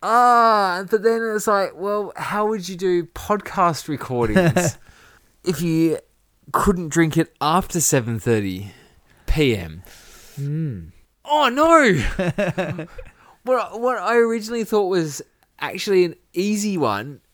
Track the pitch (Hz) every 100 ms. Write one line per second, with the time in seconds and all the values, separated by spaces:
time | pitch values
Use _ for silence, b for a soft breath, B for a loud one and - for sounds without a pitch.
0 | 185 233 247 240 226 214 196 180 190 220
1 | 214 226 226 214 208 202 185 147 190 208
2 | 196 - 156 202 214 220 175 185 185 175
3 | 165 - - 208 - - 180 151 - 147
4 | - 123 117 139 175 165 175 - b b
5 | b b b b - 151 170 160 160 151
6 | - _ _ _ - - - 180 165 160
7 | 165 151 160 _ 143 170 180 170 151 139
8 | 113 113 120 113 101 92 98 b b b
9 | b b - 160 147 107 82 78 - B
10 | B B B - 139 151 160 107 82 -
11 | _ _ - 302 277 247 320 330 269 175
12 | 104 - 180 - 196 175 165 175 160 B
13 | B B B B - 254 202 208 240 240
14 | 185 233 233 226 214 233 220 214 196 185
15 | 160 143 - _ _ _ 147 190 208 190
16 | 175 - _ - 196 208 208 190 131 101
17 | 123 143 _